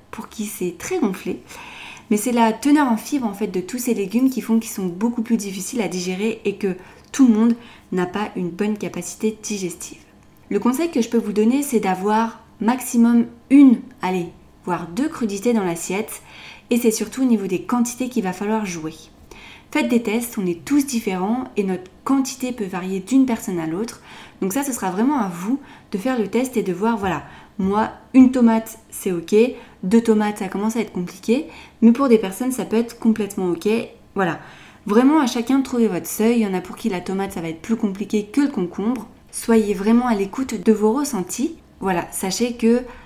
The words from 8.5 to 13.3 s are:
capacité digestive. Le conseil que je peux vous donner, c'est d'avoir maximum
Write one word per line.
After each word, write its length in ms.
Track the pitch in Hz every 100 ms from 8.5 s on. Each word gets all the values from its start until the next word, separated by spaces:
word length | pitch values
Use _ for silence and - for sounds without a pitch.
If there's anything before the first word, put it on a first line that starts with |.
| 175 208 208
capacité 600 | 175 180 - - 220 214
digestive. 560 | - 202 180 - - - - _ _ _ -
Le 80 | 202
conseil 320 | 233 262 339
que 100 | 277
je 60 | 226
peux 100 | 233
vous 140 | 208
donner, 320 | 208 220 277
c'est 160 | 277 220
d'avoir 640 | 190 180 202 220 226 - - -
maximum 680 | 214 254 - 233 233 233 233